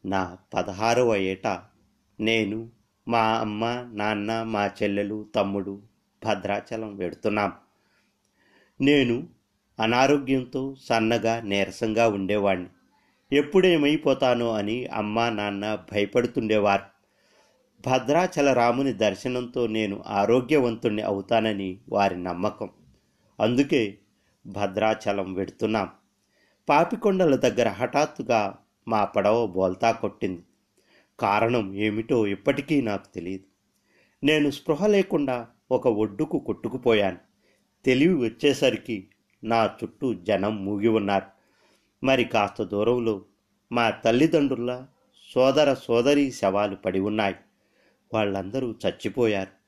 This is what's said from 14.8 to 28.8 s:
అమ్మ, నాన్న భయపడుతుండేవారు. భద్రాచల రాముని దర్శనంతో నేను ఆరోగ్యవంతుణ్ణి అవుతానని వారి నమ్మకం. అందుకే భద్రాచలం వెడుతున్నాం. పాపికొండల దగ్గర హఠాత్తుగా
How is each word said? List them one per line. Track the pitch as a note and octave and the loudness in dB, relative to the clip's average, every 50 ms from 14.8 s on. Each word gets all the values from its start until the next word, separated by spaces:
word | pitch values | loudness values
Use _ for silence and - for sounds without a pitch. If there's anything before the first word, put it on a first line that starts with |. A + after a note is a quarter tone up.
| B2 | -6
అమ్మ, | - - A2+ G#2 G#2 G#2+ A2+ A#2 A#2 | -6 -6 -6 -4 -2 0 0 0 0
నాన్న | A2 G#2 G#2 G#2 G2+ G2 G#2 G#2+ G#2+ G2+ - - | -2 -4 -4 -4 -4 -4 -4 -6 -6 -6 -8 -4
భయపడుతుండేవారు. | G2+ G#2 G#2 G2+ - B2+ A#2+ A#2 - - A2+ G#2+ G#2+ G#2+ G2+ G#2 G2+ G2 - - _ _ _ _ _ _ _ _ _ _ _ _ _ _ _ _ _ _ - B2+ | -2 -2 -2 2 2 0 0 0 -2 -4 0 2 2 2 4 4 2 2 0 -6 _ _ _ _ _ _ _ _ _ _ _ _ _ _ _ _ _ _ -2 0
భద్రాచల | C3 C3 B2 B2 D3 E3 F#3 F3+ - D#3 C#3+ C#3 C3 | 0 0 2 2 2 2 2 0 0 0 2 2 4
రాముని | A#2+ A#2+ A#2+ A#2+ C3 C#3 C3+ A2+ | 4 4 2 2 2 -2 -2 0
దర్శనంతో | G2 A2 G#2 F#2+ - - B2+ B2 B2 B2 A#2+ - B2 A#2+ | 0 0 0 0 -2 -6 -4 -4 -4 -6 -6 -4 -2 -2
నేను | A2 A2 A2 A2 G2 G2+ - - | 0 0 -2 -2 -2 -4 -6 -8
ఆరోగ్యవంతుణ్ణి | - G#2 G2+ G2+ G#2+ A#2+ C3 C3 - D3+ D3 B2+ A#2+ A#2 - - A#2 G#2 G#2 | -4 0 0 2 4 2 2 2 2 2 2 2 0 -2 -2 -2 -2 -2 -2
అవుతానని | - G2 G2+ G2 F#2+ - A#2+ A2+ A2 A2 G#2 G2 G2 F#2 F#2 G2+ _ - | -2 -2 -4 -4 -2 0 0 2 2 0 -2 -2 -6 -8 -8 -10 _ -4
వారి | - G#2 G2+ G2 F2+ F2+ F2+ | 0 0 0 0 0 -4 -6
నమ్మకం. | F2+ F2 F2 F#2+ G#2+ - - A2 - _ _ _ _ _ _ _ _ _ _ _ _ _ - | -6 -6 -4 -4 -4 -4 -6 -12 -12 _ _ _ _ _ _ _ _ _ _ _ _ _ -2
అందుకే | G#2+ A2+ B2 B2+ C#3+ - E3 C3 A2 G2+ G2 _ _ _ _ _ _ _ _ _ _ | 0 0 2 0 0 2 2 0 0 -2 -6 _ _ _ _ _ _ _ _ _ _
భద్రాచలం | - F#2+ G2+ G2+ G2 F#2 G#2 G#2+ A2 G#2+ - - G#2 G2+ G2+ F#2+ F#2 F#2 | -14 -6 -4 -4 -2 0 0 0 0 0 0 -2 -4 -2 -2 -4 -4 -4
వెడుతున్నాం. | F#2+ F#2+ E2+ - _ A#2 G#2+ A2 A2 F#2+ - - _ _ _ _ _ _ _ _ _ _ _ _ _ _ - | -6 -6 -6 -6 _ -4 -2 0 -2 -2 -4 -10 _ _ _ _ _ _ _ _ _ _ _ _ _ _ 2
పాపికొండల | D3 D3 E3+ E3+ A#3+ - - G#3 G3 F#3 F#3 D#3 C3+ | 4 4 4 2 -2 -2 0 0 2 4 4 4 4
దగ్గర | A#2 - B2 G#2 A#2 A#2 | 4 2 0 2 2 0
హఠాత్తుగా | A2+ G2 G#2 B2 A#2+ - C#3+ D3+ D3+ - - A2 A2 A#2 A2 G#2 G2 - - _ _ _ _ | 0 0 -2 -6 -2 0 0 -2 -2 -4 -12 -2 0 0 0 0 -2 -6 -12 _ _ _ _